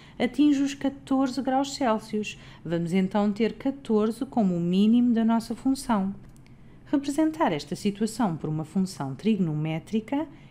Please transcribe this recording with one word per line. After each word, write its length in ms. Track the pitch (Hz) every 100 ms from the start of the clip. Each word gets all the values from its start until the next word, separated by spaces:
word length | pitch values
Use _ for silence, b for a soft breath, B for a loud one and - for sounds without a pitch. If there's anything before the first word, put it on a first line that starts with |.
| B B
atinge 440 | 247 - 294 277
os 120 | 277
catorze 640 | - 277 277 - 262 269 262
graus 340 | 254 262 277
Celsius. 640 | - 254 220 - 214 208 - B B
Vamos 300 | 160 170 170
então 400 | 190 185 208 208
ter 220 | 202 220
catorze 720 | - 269 277 - 214 220 220 269
como 280 | 240 196
o 60 | 175
mínimo 540 | 170 185 214 240 247
da 100 | 226
nossa 300 | 226 226 226
função. 600 | 220 269 269 - 214 190 196 - - - B B B -
Representar 640 | 285 285 285 311 311 277
esta 240 | 147 - -
situação 600 | 202 202 220 - 208 156
por 120 | 156
uma 160 | 156
função 500 | 156 196 185 - 135
trigonométrica 1120 | 135 214 202 165 151 156 160 - 220 220 277 320 B B